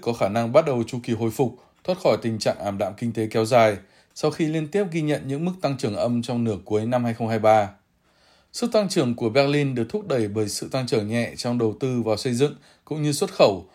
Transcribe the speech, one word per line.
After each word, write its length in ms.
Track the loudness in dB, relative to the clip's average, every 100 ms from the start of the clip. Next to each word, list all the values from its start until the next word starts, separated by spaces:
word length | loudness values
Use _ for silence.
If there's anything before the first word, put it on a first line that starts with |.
có 120 | -2
khả 160 | -2 0
năng 240 | 0 4
bắt 140 | 4 4
đầu 160 | 0
chu 160 | -2 -4
kỳ 100 | -4
hồi 180 | -2 -2
phục, 280 | 0 -2 -4 _ _
thoát 140 | -6 0
khỏi 180 | 2 2
tình 160 | 0 -2
trạng 200 | -2 -2
ảm 200 | -4 -4
đạm 140 | -4 -4
kinh 140 | -6
tế 140 | -2 -2
kéo 180 | 0
dài, 320 | 4 6 6 2 -8 _ _
sau 160 | -4 -4
khi 160 | -2 -2
liên 220 | -2 -2
tiếp 160 | -2 -2
ghi 100 | -2
nhận 200 | -2 -2 -2
những 180 | -4
mức 80 | -4 -2
tăng 180 | -4 -2
trưởng 180 | -4 -2
âm 260 | 0 0
trong 220 | -2 -2
nửa 120 | 0 -2
cuối 220 | -2 -2 0
năm 180 | 0
hai 100 | 0
không 140 | -2 -2
hai 100 | 2
ba. 320 | 6 6 4 -4 _ _ _ _ _ _ _
Sức 200 | -6 0
tăng 160 | 0 2
trưởng 260 | 0 0
của 160 | 0 0
Berlin 440 | 2 2 2 0
được 140 | -2 -4
thúc 200 | -4 -2
đẩy 200 | -2 0
bởi 200 | -2 -4
sự 200 | -4 -6
tăng 180 | -4 0
trưởng 220 | 0 0
nhẹ 240 | -2 -2 -4
trong 220 | -4 0
đầu 180 | 0 0
tư 220 | -2 0
vào 140 | 0 0
xây 180 | 0
dựng 200 | 0 0 -2 -20 _
cũng 180 | -10 -4
như 100 | -2
xuất 200 | 0 -2
khẩu, 340 | 4 4 4 -6